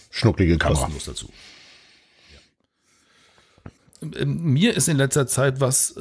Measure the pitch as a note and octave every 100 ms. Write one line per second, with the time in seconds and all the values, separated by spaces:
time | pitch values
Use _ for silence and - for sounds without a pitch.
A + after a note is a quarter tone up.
0 | _ - A2+ - F2+ E2 D#2 D2+ C2 C#2+
1 | - - - - - - - - _ _
2 | _ _ _ - _ _ _ _ _ _
3 | _ _ _ _ _ _ - - _ -
4 | D#3 - C#3+ C#3+ E3 C3 A3+ G3 C#3 D3
5 | C3+ D3 C3 - C#3 C3 C3 A#2+ - -